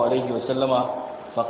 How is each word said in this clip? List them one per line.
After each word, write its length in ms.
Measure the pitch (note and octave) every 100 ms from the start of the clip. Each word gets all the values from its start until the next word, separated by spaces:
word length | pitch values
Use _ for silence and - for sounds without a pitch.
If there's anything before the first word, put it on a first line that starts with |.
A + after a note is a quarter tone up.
| A#2+
alaihi 240 | B2+ B2
wasallama, 600 | A2+ C3 C3 C3+ B2+ B2 - - - - -
fa 60 | A#2